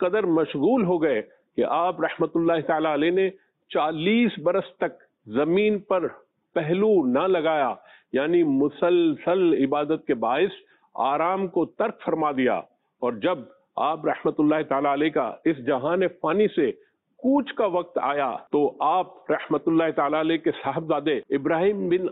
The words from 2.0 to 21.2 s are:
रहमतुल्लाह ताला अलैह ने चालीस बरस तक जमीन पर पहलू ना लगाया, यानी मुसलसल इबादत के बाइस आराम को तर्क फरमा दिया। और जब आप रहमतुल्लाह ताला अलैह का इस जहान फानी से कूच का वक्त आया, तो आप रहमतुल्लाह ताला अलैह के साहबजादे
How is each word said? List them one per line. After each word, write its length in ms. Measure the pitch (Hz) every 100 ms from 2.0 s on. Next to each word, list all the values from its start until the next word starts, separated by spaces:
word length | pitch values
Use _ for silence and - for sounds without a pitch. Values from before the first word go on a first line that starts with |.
रहमतुल्लाह 580 | 160 - 160 165 165 165
ताला 320 | 151 156 160
अलैह 180 | 143 165
ने 180 | 185 190 185 _ _ _
चालीस 640 | 175 151 160 175 226 233 -
बरस 340 | 160 190 185 -
तक 180 | 170 - _ _ 107
जमीन 500 | 117 151 185 214 202
पर 280 | 202 185 147 - _ _ _ 170
पहलू 360 | 151 180 220 196 131
ना 220 | 131 185
लगाया, 440 | 180 156 156 127 98 - - _ 127
यानी 280 | 151 175
मुसलसल 1080 | 160 135 147 - 175 175 165 139 170 185 170 131
इबादत 440 | 135 147 151 156 -
के 60 |
बाइस 380 | 123 113 139 190 - _ _ _ -
आराम 520 | 127 147 170 190 190
को 180 | 180 156
तर्क 340 | - 208 - -
फरमा 260 | 160 151
दिया। 320 | 131 123 92 - _ _ _
और 180 | 123 113
जब 300 | 147 165 110 _ _ -
आप 260 | 139 156 147
रहमतुल्लाह 560 | 123 165 - 151 156
ताला 300 | 151 139 143
अलैह 180 | 139 156
का 320 | 151 117 98 160
इस 120 | 139
जहान 500 | 120 135 143 185 -
फानी 400 | - 156 190 214
से 240 | - 127 - _ _ _ _
कूच 320 | 254 277 233
का 160 | - 208
वक्त 300 | 175 175 -
आया, 320 | 131 143 135 95 -
तो 260 | 147 143 -
आप 440 | 147 180 156 - -
रहमतुल्लाह 600 | 151 - 151 165 165 165
ताला 280 | 156 147 156
अलैह 180 | 160 165
के 140 | 156
साहबजादे 680 | - 139 139 160 147 151 127